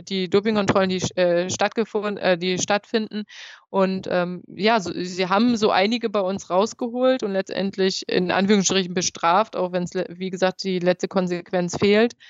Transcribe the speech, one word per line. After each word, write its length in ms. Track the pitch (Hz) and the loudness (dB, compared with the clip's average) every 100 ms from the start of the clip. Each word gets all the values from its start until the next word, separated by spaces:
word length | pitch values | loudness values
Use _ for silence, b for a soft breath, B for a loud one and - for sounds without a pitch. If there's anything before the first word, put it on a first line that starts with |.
| 175 | -6
die 200 | 196 185 | -4 0
Dopingkontrollen, 600 | 190 208 214 196 208 190 | 0 2 0 2 2 2
die 100 | 185 | 0
sch-, 160 | 165 - | -2 0
äh, 320 | 180 175 180 | 2 2 0
stattgefund-, 680 | - 202 - 214 214 208 202 | -2 -2 -2 -4 -4 -4 -2
äh, 180 | 185 175 | 0 0
die 220 | 180 180 | 0 -2
stattfinden. 680 | - 208 - 233 220 214 214 B B B _ | 0 -2 -2 -4 -4 -8 -10 B B B _
Und, 380 | 196 190 190 - | 0 0 0 -2
ähm, 320 | 180 175 180 - | -2 -2 -6 -12
ja, 320 | - 202 233 | -2 2 2
so, 120 | 175 | 0
sie 360 | - 180 185 185 | -6 -6 -4 0
haben 280 | 196 240 233 | 2 2 2
so 140 | 208 | 2
einige 400 | 175 202 240 226 | 4 2 0 -2
bei 100 | 208 | -2
uns 300 | 185 196 - | -2 -4 -2
rausgeholt 720 | 180 220 - 247 240 254 262 | 0 0 -2 -6 0 0 2
und 100 | 208 | -2
letztendlich 720 | 190 190 - 196 190 190 - - | -4 -4 -4 -4 0 -2 -2 -2
in 220 | - 180 | 0 2
Anführungsstrichen 640 | - 196 208 190 190 180 | 2 4 4 4 2 0
bestraft, 640 | 180 180 - 170 180 220 - | -2 -4 -2 2 2 2 -2
auch 160 | 180 | -4
wenn's 220 | 180 175 | -2 -4
le-, 120 | 185 - | -4 -6
wie 180 | 175 185 | -6 -8
gesagt, 360 | 180 185 185 | 0 0 0
die 160 | 196 180 | -4 0
letzte 280 | 175 180 190 | 0 0 -2
Konsequenz 720 | 196 180 175 - 185 175 - | -2 -2 -4 -4 -2 -2 0
fehlt. 360 | 202 208 233 - B | 4 4 4 0 B